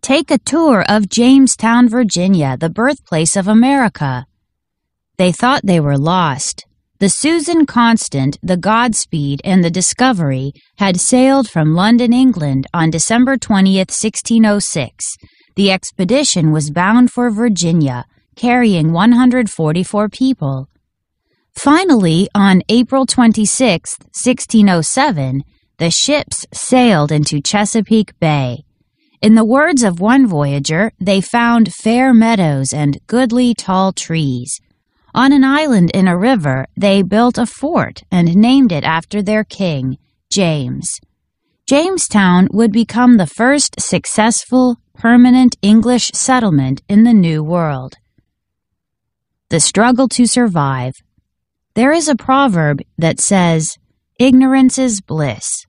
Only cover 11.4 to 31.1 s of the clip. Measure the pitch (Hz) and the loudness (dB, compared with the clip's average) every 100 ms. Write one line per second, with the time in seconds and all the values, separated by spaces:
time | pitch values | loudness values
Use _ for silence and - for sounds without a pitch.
11.4 | 240 175 156 160 202 240 247 240 262 202 | 0 0 0 2 2 2 2 2 2 0
12.4 | 147 135 135 170 160 160 - 226 254 269 | -4 -4 -4 -2 -2 -2 -2 0 0 -2
13.4 | - 202 190 190 185 - 220 - - 226 | -2 2 2 2 -2 -4 -6 -6 -2 2
14.4 | 220 208 - 165 120 _ - - - _ | 2 0 -4 -6 -8 _ -14 -14 -20 _
15.4 | _ - 196 190 - - 175 254 285 185 | _ -2 0 0 -6 -6 -2 0 0 0
16.4 | 156 151 151 156 185 233 247 - 247 208 | 0 0 -2 -2 0 2 2 0 -4 -2
17.4 | 240 185 165 170 143 123 - _ _ - | -2 -2 0 0 -2 -4 -12 _ _ -6
18.4 | 240 247 233 180 156 165 214 240 254 247 | -2 0 0 0 0 2 2 4 2 0
19.4 | 226 - 156 165 185 208 208 - 262 262 | -4 -4 -2 -2 -4 -4 -4 -2 -4 -2
20.4 | 143 135 139 _ _ _ _ _ _ _ | -4 -6 -10 _ _ _ _ _ _ _
21.4 | _ - - 311 381 254 180 160 196 208 | _ -4 0 2 2 2 2 0 0 2
22.4 | 196 185 - 233 240 269 269 - 233 214 | 2 2 2 0 0 -2 -2 2 2 2
23.4 | 208 - 254 165 - - _ - 247 254 | -2 0 0 -2 -6 -16 _ -6 -2 -2
24.4 | - 226 202 175 156 - 294 170 131 131 | 0 2 4 2 -2 -2 -2 -2 -4 -6
25.4 | - _ _ _ 165 - - 285 - - | -10 _ _ _ -4 -2 -2 -2 -4 -12
26.4 | - - - 254 247 175 147 151 147 147 | -14 -14 -2 2 4 2 0 -2 -2 -4
27.4 | - 208 208 233 202 220 208 _ 160 147 | -2 -2 -2 -2 0 0 -2 _ -2 0
28.4 | 127 120 - _ _ _ _ _ 214 220 | -2 -8 -16 _ _ _ _ _ 2 4
29.4 | 220 262 311 285 226 170 202 262 254 156 | 4 2 2 2 0 0 2 2 2 0
30.4 | 143 139 139 160 214 _ 185 | -2 -2 -2 -2 -2 _ -2